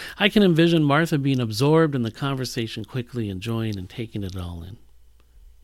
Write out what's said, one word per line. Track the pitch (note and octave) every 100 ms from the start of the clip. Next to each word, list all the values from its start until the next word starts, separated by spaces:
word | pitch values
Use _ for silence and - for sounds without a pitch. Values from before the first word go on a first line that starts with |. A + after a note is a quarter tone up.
| - -
I | G3+
can | G#3+
envision | G3 D#3+ E3+ E3+
Martha | D3 C#3+ E3 D3+
being | C#3 C3
absorbed | A2+ G#2+ C#3+ D#3+ D#3+ C3+
in |
the | A2+
conversation | - C#3 C3+ B2 B2+ A2+ A2+ G2+
quickly, | B2+ A#2 B2 G#2+
enjoying | F#2 A2+ A2+ A2 G2+
and | F#2
taking | - G#2+ A2
it | G2 F#2
all | F2 E2+
in. | E2+ - - - - - _ - - -